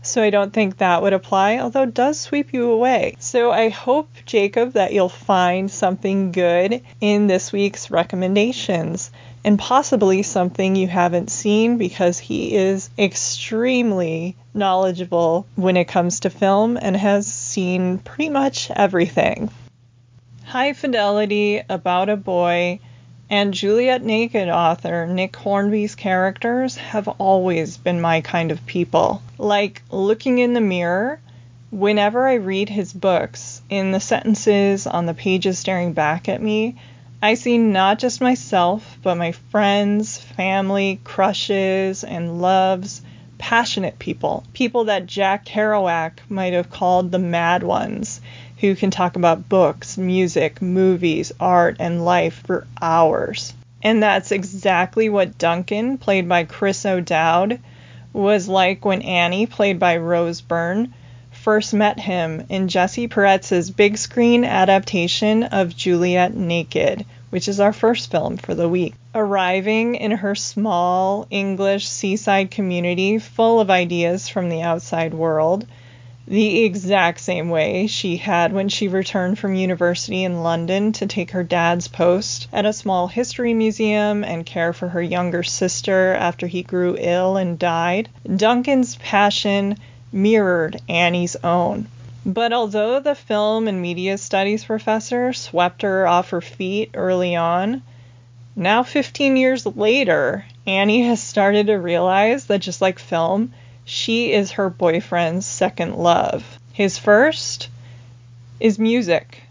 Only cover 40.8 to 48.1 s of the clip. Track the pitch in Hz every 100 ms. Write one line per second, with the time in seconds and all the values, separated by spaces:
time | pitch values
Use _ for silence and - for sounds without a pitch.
40.8 | 196 190 - - 196 196 - 196 190 190
41.8 | 190 190 - 175 170 170 180 190 190 190
42.8 | 202 - - - - - - 233 233 -
43.8 | 180 - - 131 156 - - - 247 247
44.8 | 220 196 180 202 190 202 - 214 214 214
45.8 | 185 170 165 - - 196 185 180 175 -
46.8 | 180 180 180 180 180 170 170 180 175 -
47.8 | - - -